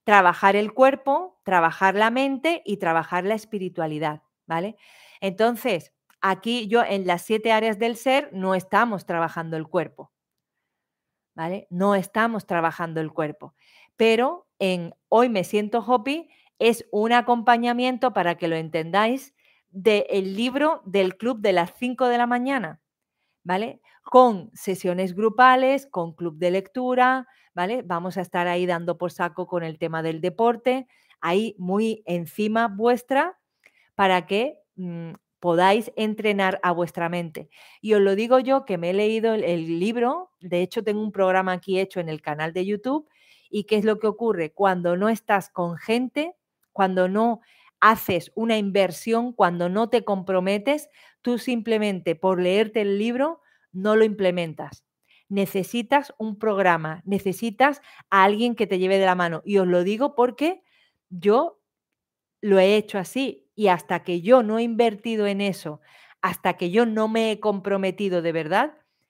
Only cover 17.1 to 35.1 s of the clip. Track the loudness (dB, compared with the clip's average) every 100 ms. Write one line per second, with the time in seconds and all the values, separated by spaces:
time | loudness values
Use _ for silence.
17.1 | 2 2 0 4 2 2 0 -2 0 0
18.1 | 0 -2 -2 -2 -4 -4 -6 -2 0 0
19.1 | -2 -8 _ _ _ _ -2 2 2 0
20.1 | -2 -2 -2 -2 0 0 0 -2 0 0
21.1 | 0 -4 -2 2 2 0 -4 -8 -2 0
22.1 | 2 0 0 -2 -4 -6 -12 _ _ _
23.1 | _ _ _ -4 -4 -4 -10 _ _ 4
24.1 | 6 6 4 -8 -12 -6 -4 -2 -2 -4
25.1 | -2 -2 4 6 6 2 0 -4 -8 -8
26.1 | -6 -8 -2 -2 -2 -4 -6 -2 2 2
27.1 | 2 -6 _ _ -6 -4 -4 -6 -6 -6
28.1 | -6 -6 -2 0 0 0 -2 -4 -4 -6
29.1 | -4 -6 -6 -6 -6 -6 -6 -6 -4 -4
30.1 | -4 -4 0 0 0 -2 -2 -6 _ _
31.1 | _ -2 0 -2 -6 -4 -2 -2 -4 -6
32.1 | -6 -6 -6 -2 0 -2 0 0 0 0
33.1 | -2 -2 -6 _ _ _ _ _ 0 2
34.1 | 2 0 -2 -2 -6 _ -12 -10 -10 -12